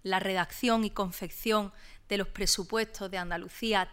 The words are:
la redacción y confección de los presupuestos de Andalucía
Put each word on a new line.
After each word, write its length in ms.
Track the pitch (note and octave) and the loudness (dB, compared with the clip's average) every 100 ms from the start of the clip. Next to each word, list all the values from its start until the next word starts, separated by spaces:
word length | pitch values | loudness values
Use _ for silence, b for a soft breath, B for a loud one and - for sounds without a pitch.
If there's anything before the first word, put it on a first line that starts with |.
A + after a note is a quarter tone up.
la 160 | F#3+ F#3 | 0 0
redacción 640 | F#3+ F#3 E3+ - A#3+ A3+ | 2 0 0 2 4 4
y 60 | G#3 | 2
confección 800 | - F#3 - F3 - A3+ G#3+ G3 B B B - | 0 -4 -4 -10 -4 2 2 2 B B B -4
de 100 | G3+ | -2
los 100 | F#3 | -2
presupuestos 800 | - G3 - E3+ A3 A3 - F#3+ | -2 0 0 0 0 -2 -4 -6
de 80 | F#3 | -4
Andalucía 720 | F3 E3+ F3+ - A3+ G3+ F#3 | -4 -4 -6 -4 2 2 2